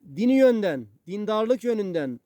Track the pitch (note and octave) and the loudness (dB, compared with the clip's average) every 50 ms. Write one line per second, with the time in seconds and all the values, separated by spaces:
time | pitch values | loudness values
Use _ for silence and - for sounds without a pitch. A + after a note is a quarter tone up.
0 | _ E3+ C#3 C#3+ G#3+ B3 C4 C4+ C4+ B3+ A#3+ A3 G3+ F#3 D#3 C3 A#2 G#2+ _ _ | _ -18 -6 -2 0 2 4 6 6 6 4 4 0 -2 -2 -4 -8 -12 _ _
1 | _ - F3+ G#3 G#3 G3+ A3 G#3+ A3 A3 B3+ A#3+ - A#3+ A#3 G#3+ G3+ F#3+ F3 E3 | _ -12 -10 -8 -4 -4 -2 -2 0 0 -2 -2 -2 -4 -4 -4 -4 -4 -4 -4
2 | D3 C3+ B2 A#2 _ | -4 -4 -8 -10 _